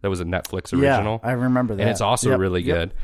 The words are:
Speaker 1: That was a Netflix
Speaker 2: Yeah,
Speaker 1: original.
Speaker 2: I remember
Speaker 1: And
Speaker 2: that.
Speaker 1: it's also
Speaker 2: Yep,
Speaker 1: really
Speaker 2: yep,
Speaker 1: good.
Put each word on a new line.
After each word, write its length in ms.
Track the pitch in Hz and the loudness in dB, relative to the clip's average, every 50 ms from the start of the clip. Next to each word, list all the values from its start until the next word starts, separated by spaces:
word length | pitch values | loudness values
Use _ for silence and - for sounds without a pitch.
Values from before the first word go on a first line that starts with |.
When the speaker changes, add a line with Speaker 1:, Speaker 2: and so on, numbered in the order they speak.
Speaker 1:
That 80 | - 101 | -2 -2
was 100 | 95 90 | -2 -2
a 60 | 90 | -2
Netflix 460 | 82 90 90 - - - 92 - - | -2 -4 -4 -4 -4 -8 -8 -6 -2
Speaker 2:
Yeah, 240 | - 131 139 139 135 120 | 0 2 4 4 4 2
Speaker 1:
original. 220 | 101 107 110 113 - | 2 0 -4 -4 -2
Speaker 2:
I 100 | 117 131 | -4 -2
remember 400 | 120 123 127 127 127 127 117 110 | 0 0 2 2 2 0 0 -2
Speaker 1:
And 80 | 98 | 0
Speaker 2:
that. 80 | 107 117 | 0 0
Speaker 1:
it's 120 | 110 - | 0 0
also 300 | 110 101 117 123 - 127 | 2 0 2 2 2 0
Speaker 2:
Yep, 80 | 131 110 | 2 2
Speaker 1:
really 220 | 95 95 90 90 87 | 2 2 0 0 0
Speaker 2:
yep, 120 | 85 - | 0 0
Speaker 1:
good. 180 | 85 85 95 - - | 0 0 -2 -2 -4